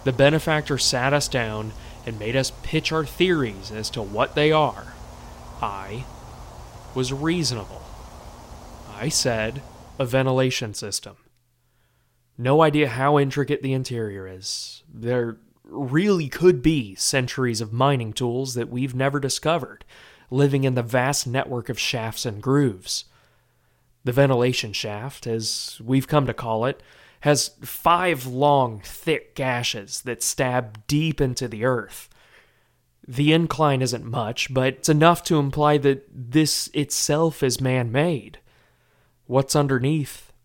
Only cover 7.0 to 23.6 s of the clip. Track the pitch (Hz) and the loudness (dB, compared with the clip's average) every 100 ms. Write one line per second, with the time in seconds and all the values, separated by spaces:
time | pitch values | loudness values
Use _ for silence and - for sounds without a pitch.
7 | 127 139 160 175 139 120 95 95 - - | -4 -2 -2 0 0 -4 -8 -14 -16 -18
8 | - - - - - - - - - 104 | -18 -18 -18 -20 -20 -18 -18 -20 -18 -6
9 | 127 - 131 113 110 135 - - - - | -2 0 0 0 -4 -6 -16 -20 -20 -6
10 | 127 131 131 131 131 127 110 101 104 - | 0 2 2 2 2 0 -6 -8 -8 -8
11 | 101 95 _ _ _ _ _ _ _ _ | -8 -20 _ _ _ _ _ _ _ _
12 | _ _ _ - 123 147 160 151 143 117 | _ _ _ -4 2 6 6 4 2 2
13 | 135 147 139 143 139 147 135 131 123 120 | 4 4 2 0 -2 -2 -2 -2 -2 -6
14 | 107 98 95 92 98 - - - _ 113 | -6 -8 -12 -12 -10 -10 -10 -16 _ -8
15 | 113 123 117 110 _ _ - 135 135 147 | -2 0 0 -6 _ _ -14 -8 0 2
16 | 208 190 139 - 175 147 160 156 104 95 | 4 2 0 4 4 6 2 2 -2 -4
17 | - 139 123 - 123 110 107 117 139 135 | 0 0 -2 -2 -2 -2 -4 2 2 2
18 | 113 107 123 120 135 123 107 123 135 123 | -2 -2 -2 -2 -4 -4 -4 -4 -4 0
19 | 139 143 131 - 151 165 127 104 - - | 0 0 -2 -2 0 -2 -4 -14 -20 -20
20 | - - _ 127 143 139 135 123 113 127 | -20 -20 _ 2 4 4 2 0 0 2
21 | 127 143 127 127 - 123 113 113 - 123 | 2 0 -2 -2 -2 -6 -6 -4 -4 -4
22 | 110 - 127 104 127 139 135 92 - - | -6 -6 -6 -4 2 4 4 0 -8 -8
23 | - _ _ _ _ _ | -8 _ _ _ _ _